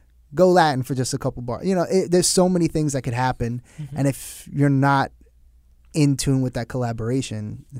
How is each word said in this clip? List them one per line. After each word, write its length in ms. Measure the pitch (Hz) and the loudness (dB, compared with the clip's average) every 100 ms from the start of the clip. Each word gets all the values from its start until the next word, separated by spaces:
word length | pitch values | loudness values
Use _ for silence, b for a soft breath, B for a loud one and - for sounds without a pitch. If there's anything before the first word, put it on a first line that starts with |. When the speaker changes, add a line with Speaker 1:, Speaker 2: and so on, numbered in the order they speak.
| b _ _ | b _ _
Speaker 1:
go 160 | 147 185 | 4 6
Latin 320 | 180 156 131 | 6 4 2
for 140 | 127 131 | -2 -4
just 180 | 127 | -2
a 40 | 135 | -4
couple 240 | 131 127 | -4 -6
bars." 240 | 123 113 185 | -8 -6 -2
You 80 | 185 | 0
know, 80 | |
it, 260 | 165 190 170 | 2 2 4
there's 180 | 180 170 | 2 4
so 220 | - 185 | 2 2
many 180 | 180 160 | 2 0
things 260 | 160 151 | 0 -2
that 100 | 135 | -2
could 100 | 127 | -4
happen, 480 | 120 127 - 117 123 - - | -2 -2 -2 -6 -6 -10 -16
Speaker 2:
Mm-hmm. 180 | 139 143 | -10 -2
Speaker 1:
and 100 | 139 | -2
if 420 | 131 - - - | -2 -10 -16 -8
you're 180 | 143 143 | 0 2
not 420 | 135 139 139 - - - _ _ _ _ _ _ | 4 4 2 0 -6 -20 _ _ _ _ _ _
in 240 | 165 143 135 | 0 2 2
tune 240 | 143 131 | 0 0
with 140 | 127 127 | -2 -4
that 120 | 113 | -6
collaboration, 960 | 127 117 117 113 135 - 107 107 113 - | -4 -4 -4 -4 -4 -4 -8 -10 -12 -14